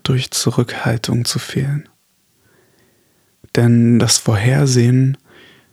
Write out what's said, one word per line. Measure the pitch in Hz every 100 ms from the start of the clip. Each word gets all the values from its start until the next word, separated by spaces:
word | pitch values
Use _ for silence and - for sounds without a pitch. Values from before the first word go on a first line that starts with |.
durch | - 131 -
Zurückhaltung | - - - 120 - 123 117 - 120
zu | 120 135
fehlen. | - 135 139 147 - _ _ _ _ _ _ _ _ _ _ _ _ _ _ _ - -
Denn | 120 117 117 120
das | 117 -
Vorhersehen | - 104 120 139 139 127 120 127 131 135 _ - - _ _